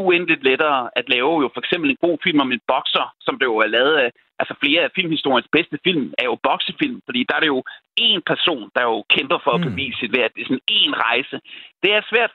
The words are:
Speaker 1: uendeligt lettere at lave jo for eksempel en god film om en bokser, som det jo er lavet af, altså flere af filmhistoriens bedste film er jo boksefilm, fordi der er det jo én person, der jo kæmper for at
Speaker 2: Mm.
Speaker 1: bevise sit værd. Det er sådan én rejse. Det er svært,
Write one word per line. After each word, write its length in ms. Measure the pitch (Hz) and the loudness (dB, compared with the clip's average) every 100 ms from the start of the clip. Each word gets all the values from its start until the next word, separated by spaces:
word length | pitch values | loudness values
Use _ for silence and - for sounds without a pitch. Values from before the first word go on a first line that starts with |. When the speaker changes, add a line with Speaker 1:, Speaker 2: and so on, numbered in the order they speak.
| 190 | 2
Speaker 1:
uendeligt 360 | 175 165 156 | 2 2 0
lettere 460 | 131 131 156 135 117 - | 2 2 2 0 -2 -4
at 120 | - | -2
lave 240 | 123 135 165 | 0 2 2
jo 60 | 127 | 0
for 60 | - | -2
eksempel 300 | - 175 143 | -4 -2 -2
en 120 | 123 170 | 0 0
god 120 | 156 | 0
film 160 | 185 151 | 0 2
om 120 | 131 | 0
en 80 | 123 - | -2 0
bokser, 340 | 131 - 180 123 - | -2 0 -2 -2 -4
som 180 | - 131 | -6 0
det 80 | 131 | 0
jo 100 | 110 | 2
er 100 | 107 113 | 2 2
lavet 180 | 139 156 | 2 2
af, 60 | 123 - _ - | 0 -4 _ -8
altså 140 | - - | -6 -2
flere 200 | 143 160 | 0 2
af 80 | 139 | 0
filmhistoriens 540 | - 175 156 143 123 - 147 | -2 -2 -2 0 0 2 0
bedste 220 | 170 151 190 | 0 -2 -2
film 260 | 170 98 - | -2 -2 -2
er 60 | 123 | -2
jo 40 | 113 135 | -2 0
boksefilm, 500 | 180 - - 143 120 - | -2 -4 -4 -4 -4 -6
fordi 140 | 123 127 | -2 0
der 60 | 151 | 0
er 40 | |
det 60 | 156 131 | 0 0
jo 60 | - - _ - 233 | -4 -12 _ -6 -2
én 120 | 196 - | -2 -2
person, 380 | 143 - 139 98 123 | 0 0 -2 -4 0
der 60 | 120 | 0
jo 140 | 110 - | 0 0
kæmper 240 | - 139 160 | 0 0 -2
for 60 | - 120 | 0 0
at 40 | |
Speaker 2:
Mm. 60 | 165 | 0
Speaker 1:
bevise 280 | 95 135 - | -4 -6 -6
sit 140 | 117 123 | -2 0
værd. 140 | 113 | 0
Det 60 | - | -2
er 80 | 117 | -4
sådan 180 | 127 - 214 | -4 0 0
én 120 | 165 135 113 | 0 0 0
rejse. 300 | 120 - 131 - - - _ | 0 -2 -10 -14 -20 -20 _
Det 80 | 185 | 0
er 140 | 208 - | 0 0
svært, 200 | 220 226 | 0 0